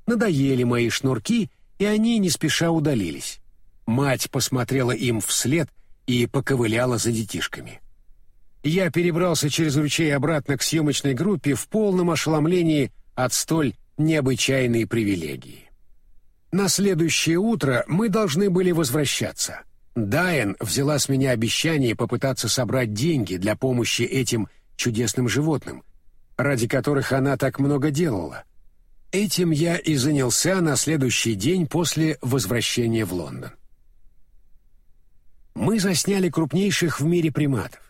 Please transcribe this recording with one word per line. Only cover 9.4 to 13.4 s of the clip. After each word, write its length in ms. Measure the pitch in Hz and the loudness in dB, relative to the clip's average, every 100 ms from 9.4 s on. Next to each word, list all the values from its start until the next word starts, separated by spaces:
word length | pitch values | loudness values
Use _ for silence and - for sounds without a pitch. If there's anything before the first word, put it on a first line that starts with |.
| 147 | 0
через 260 | - 160 139 | 0 0 2
ручей 400 | 151 - 160 143 | 0 0 0 2
обратно 420 | 147 156 - 139 | 0 0 -2 -2
к 60 | |
съёмочной 500 | - 165 151 131 139 | 0 0 0 0 0
группе 400 | 127 180 180 143 | 0 0 0 0
в 140 | 123 - | -2 -2
полном 420 | 214 208 180 175 | 0 2 2 2
ошеломлении 840 | 160 147 156 151 180 165 151 135 - - | 0 0 2 2 2 2 2 0 -4 -10
от 200 | - 127 | -4 -2
столь 400 | - | -2